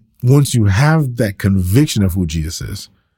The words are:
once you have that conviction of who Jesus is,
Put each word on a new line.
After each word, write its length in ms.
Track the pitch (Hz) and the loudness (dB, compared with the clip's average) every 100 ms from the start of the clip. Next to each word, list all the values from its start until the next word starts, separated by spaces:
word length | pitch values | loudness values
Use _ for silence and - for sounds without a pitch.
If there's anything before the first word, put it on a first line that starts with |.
| _ _ | _ _
once 320 | 123 143 139 | 2 2 2
you 120 | 120 104 | 2 2
have 500 | 95 147 160 131 120 | 2 2 2 -2 -2
that 220 | 110 98 | -4 -2
conviction 640 | 95 98 90 117 151 110 | 0 0 2 2 2 0
of 120 | 92 | 0
who 120 | 92 85 | 0 -2
Jesus 340 | 82 78 - | -4 -6 -8
is, 280 | 58 101 - _ _ | -10 -12 -14 _ _